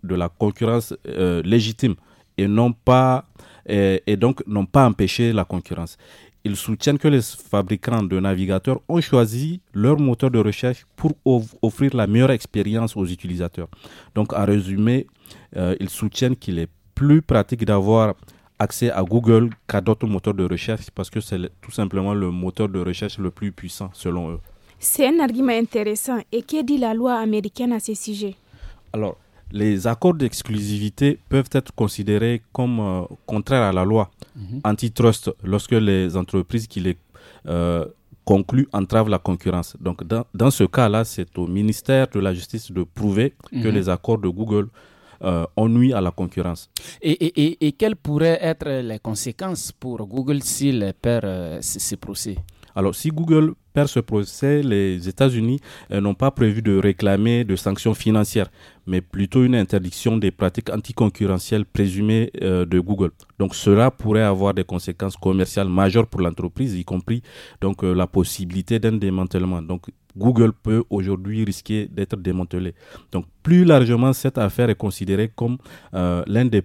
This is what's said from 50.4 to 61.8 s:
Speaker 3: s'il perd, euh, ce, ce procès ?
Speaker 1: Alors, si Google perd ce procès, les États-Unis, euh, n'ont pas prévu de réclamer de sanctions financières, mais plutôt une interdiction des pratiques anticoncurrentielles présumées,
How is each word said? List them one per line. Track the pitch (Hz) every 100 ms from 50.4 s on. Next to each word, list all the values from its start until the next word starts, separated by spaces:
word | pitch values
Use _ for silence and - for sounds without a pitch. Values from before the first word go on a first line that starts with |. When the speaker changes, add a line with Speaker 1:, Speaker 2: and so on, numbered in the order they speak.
Speaker 3:
s'il | 131 - 139 127 101 95
perd, | 120 120 104
euh, | 92 85 80
ce, | - 95
ce | - 98
procès ? | - 98 - 95 - - -
Speaker 1:
Alors, | - 98 -
si | 156
Google | 156 165 156 156 - _
perd | - 143
ce | -
procès, | 113 107 101 - 139 147
les | 139 104 98 92 90
États-Unis, | - 135 120 113 139 - - -
euh, | 101
n'ont | 101
pas | 98 135
prévu | - 117 107
de | 107 98
réclamer | 98 95 101 98 110 120
de | 113 92
sanctions | - 98 117
financières, | 110 - 107 101 113 92 _ - _ -
mais | 92
plutôt | 90 - 98 -
une | 123 123
interdiction | 98 101 90 - - 113
des | 101
pratiques | - 92 - -
anticoncurrentielles | 110 - - 110 - 101 92 - 107 104
présumées, | -